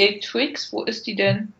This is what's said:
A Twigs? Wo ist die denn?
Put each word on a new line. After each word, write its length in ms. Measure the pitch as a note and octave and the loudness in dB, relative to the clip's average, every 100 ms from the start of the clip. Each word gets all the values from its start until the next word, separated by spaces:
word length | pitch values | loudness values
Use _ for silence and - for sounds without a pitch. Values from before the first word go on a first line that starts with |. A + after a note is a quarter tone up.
| G3+ | 4
A 120 | G#3 | 2
Twigs? 500 | - A#3 D4 C#4+ - | -4 0 0 -2 -8
Wo 120 | G#3 | -6
ist 240 | - A3 - | -4 -6 -6
die 80 | G3 | 0
denn? 360 | G3 G3 G#3+ - | 2 2 -2 -10